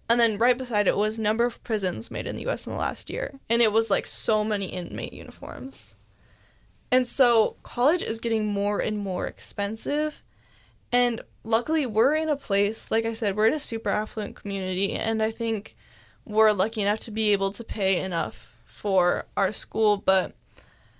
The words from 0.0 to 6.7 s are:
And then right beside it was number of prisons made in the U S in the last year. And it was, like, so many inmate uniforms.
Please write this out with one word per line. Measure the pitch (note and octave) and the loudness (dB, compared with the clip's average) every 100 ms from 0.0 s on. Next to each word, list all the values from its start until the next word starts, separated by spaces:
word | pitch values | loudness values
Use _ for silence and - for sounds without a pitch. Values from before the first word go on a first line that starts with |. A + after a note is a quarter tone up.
| - | 0
And | A#3+ | 2
then | A#3 G3+ | 2 2
right | A#3+ B3+ | 2 2
beside | B3 A3 G#3 | 0 2 2
it | G3 | 2
was | G#3+ A3+ | 0 0
number | G#3+ A3 A#3+ | 0 2 0
of | - | -2
prisons | - G#3+ F#3+ F3 A3+ | -4 -2 0 -2 -6
made | - - | -6 -4
in | - | -4
the | |
U | - | -2
S | - | -4
in | - | -4
the | G2 | -2
last | D2+ - - | -2 -4 -6
year. | - - C4+ - | -4 -6 -8 -4
And | A#3 | 0
it | A#3 | 2
was, | G#3 A3+ | 2 2
like, | F3 - | 0 0
so | - - G#3+ | -2 0 0
many | G#3+ G3+ G3 | 0 -2 -4
inmate | F3+ F3 - - | -6 -6 -6 -8
uniforms. | - - - - - C4 C4+ - - _ _ _ - _ _ _ | -10 -14 -14 -12 -10 -10 -12 -14 -18 _ _ _ -20 _ _ _